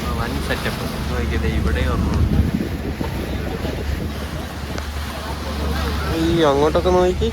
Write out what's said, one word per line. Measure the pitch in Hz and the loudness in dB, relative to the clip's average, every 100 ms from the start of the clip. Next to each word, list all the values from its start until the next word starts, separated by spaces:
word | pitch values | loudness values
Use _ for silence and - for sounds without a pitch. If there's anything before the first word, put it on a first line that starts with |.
ആ, | - 117 | -2 -2
വൻ | 117 131 - | -2 -2 -2
സെറ്റപ്പ്. | 123 110 107 - - - | -2 -2 -4 -4 -4 -4
നോക്കിയതേ | - - - - - | -2 0 0 2 2
ഇവിടെ | - - - 117 | 2 2 2 2
ഒന്നും | - - - - - - - - - - - - - - 92 92 90 - - - - - 104 - - - - - - - - - - - - - - - - - 156 160 | 2 4 4 4 2 2 -2 -4 -4 -4 -4 -4 -4 -4 -4 -4 -4 -4 -2 -2 -4 -6 -6 -6 -6 -8 -6 -6 -6 -6 -6 -6 -6 -6 -6 -4 -2 0 0 -2 0 0
ഈ | 165 165 156 | 2 4 6
അങ്ങോട്ടൊക്കെ | 139 151 165 175 180 | 6 4 4 4 4
നോക്കി | 180 185 226 | 4 2 0